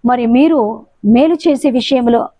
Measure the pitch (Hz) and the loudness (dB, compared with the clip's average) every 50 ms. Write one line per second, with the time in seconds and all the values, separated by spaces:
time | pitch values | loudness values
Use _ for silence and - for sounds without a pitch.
0 | - 240 247 247 240 226 233 254 294 320 330 277 220 208 226 - - _ _ _ | 0 -2 -2 0 0 0 2 2 2 2 2 0 -2 -4 -6 -10 -18 _ _ _
1 | - 208 226 240 285 320 339 311 - 339 285 254 - 285 240 254 214 - 269 269 | 0 2 2 4 4 2 0 0 0 -2 -2 0 -2 -2 -2 -2 -2 -2 -2 -2
2 | 240 233 233 233 - - _ _ | 0 0 0 0 -2 -6 _ _